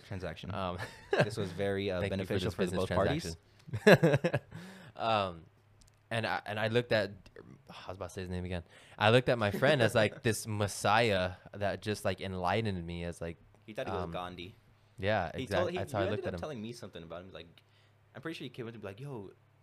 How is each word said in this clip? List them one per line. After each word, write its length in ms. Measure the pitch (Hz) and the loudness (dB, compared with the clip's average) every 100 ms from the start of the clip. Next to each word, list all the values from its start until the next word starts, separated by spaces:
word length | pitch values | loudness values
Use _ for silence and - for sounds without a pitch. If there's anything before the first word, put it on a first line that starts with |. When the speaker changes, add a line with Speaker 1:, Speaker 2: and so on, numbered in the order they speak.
Speaker 1:
transaction. 520 | - 95 87 80 - | -8 -8 -8 -8 -8
Speaker 2:
Um, 260 | 98 92 87 113 - | -4 -4 -6 -8 -12
<laughs> 140 | - | -2
Speaker 1:
This 240 | - 104 107 | 2 2 0
was 160 | 95 | -4
very, 360 | 87 98 98 98 | -2 -2 0 0
uh, 100 | 90 | 0
Speaker 2:
"Thank 160 | 98 95 | 0 -2
you 80 | |
for 100 | 92 | 0
Speaker 1:
beneficial 100 | 98 90 | 0 0
Speaker 2:
this 80 | |
Speaker 1:
for 100 | - 180 | 0 0
the 40 | |
Speaker 2:
business 160 | 92 92 | 0 0
Speaker 1:
both 80 | 92 | 2
parties." 400 | 90 160 87 80 - - - - | 2 0 -4 -10 -14 -20 -10 4
Speaker 2:
transaction." 560 | 214 180 165 139 170 135 | 8 10 8 4 2 -2
<laughs> 60 | - 165 185 - - - | -6 -16 -16 -18 -16 -4
Um, 460 | 113 107 95 82 80 _ _ - - _ - | 0 2 0 -4 -16 _ _ -20 -20 _ -6
and 160 | 113 107 | -4 -2
I, 140 | 90 | -2
and 160 | - 107 | -4 -2
I 80 | 110 | 2
looked 240 | 117 120 | 2 4
at, 200 | 110 98 98 - - - - - | 2 2 -4 -18 -20 -18 -20 -20
I 180 | - - | -16 -12
was 80 | 92 | -10
about 120 | 90 | -8
to 60 | |
say 60 | 98 | -8
his 60 | 90 | -6
name 140 | 90 | -4
again. 200 | 90 90 - - - - | -4 -6 -8 -16 -12 4
I 120 | 104 | 6
looked 200 | 123 131 | 8 6
at 80 | 117 | 2
my 120 | 104 | 2
friend 300 | 98 135 143 | 4 4 6
as, 140 | 110 | 6
like, 280 | 117 107 - | 6 4 2
Speaker 1:
<laughs> 0 | |
Speaker 2:
this 240 | 117 104 113 | 0 0 -2
messiah 840 | 104 101 - 104 110 117 95 90 90 - | 0 -2 0 4 4 6 4 0 -4 -12
that 260 | 101 98 92 | -4 -2 -2
just, 240 | 107 104 | -2 -2
like, 160 | 101 92 | -2 -2
enlightened 640 | 95 92 87 104 110 92 | -4 -2 0 2 0 -2
me 200 | 85 85 | -4 -6
as, 140 | 85 82 | -6 -6
like, 180 | 85 85 - - | -8 -10 -16 -20
Speaker 1:
He 80 | - | -14
thought 140 | 110 131 | -8 -6
he 60 | |
was 80 | 92 | -4
Speaker 2:
um, 60 | 85 | -4
Speaker 1:
Gandhi. 460 | 90 90 87 87 - _ _ _ - | -6 -8 -10 -14 -16 _ _ _ -4
Speaker 2:
yeah, 320 | 95 107 85 | 0 0 0
Speaker 1:
He 100 | - | -4
Speaker 2:
exact-, 140 | 127 92 | -2 0
Speaker 1:
told, 120 | 87 | 0
he, 80 | 90 | -2
Speaker 2:
that's 140 | 98 | -4
how 80 | 104 | -2
Speaker 1:
you 40 | |
Speaker 2:
I 20 | 101 | 0
Speaker 1:
ended 100 | 104 | -2
Speaker 2:
looked 80 | 95 | -4
at 80 | |
Speaker 1:
up 0 | |
Speaker 2:
him. 60 | 90 | -6
Speaker 1:
telling 200 | 156 123 | -8 -8
me 120 | 110 | -10
something 300 | 120 104 87 | -12 -14 -14
about 180 | 82 82 | -12 -12
him. 60 | 95 | -14
He's 80 | |
like, 120 | 82 82 - _ _ _ _ _ | -16 -18 -20 _ _ _ _ _
I'm 60 | 117 | -12
pretty 160 | 160 165 | -10 -8
sure 80 | |
he 60 | 135 | -10
came 160 | - 113 | -10 -10
up 80 | |
to 40 | 117 | -10
me 40 | |
like, 160 | 101 101 | -12 -12
"Yo, 300 | 143 120 95 - _ _ | -10 -10 -12 -16 _ _